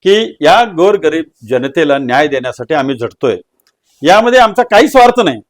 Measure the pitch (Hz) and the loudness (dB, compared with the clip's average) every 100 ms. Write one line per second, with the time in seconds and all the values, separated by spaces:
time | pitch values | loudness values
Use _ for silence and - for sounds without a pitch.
0 | 185 208 226 - 147 196 233 165 185 202 | 0 0 -2 -2 2 2 0 0 0 0
1 | 156 165 156 _ 110 127 135 135 151 139 | -2 -4 -10 _ -6 -6 -4 -4 -2 -2
2 | 131 127 151 135 127 117 120 151 135 131 | 0 0 0 -2 -8 -10 -6 -4 -4 -6
3 | 113 _ 127 95 _ _ _ _ _ _ | -10 _ -4 -4 _ _ _ _ _ _
4 | 143 202 233 254 226 196 247 202 285 269 | 2 2 4 2 2 0 0 2 2 4
5 | 247 247 190 113 | 4 2 -2 -4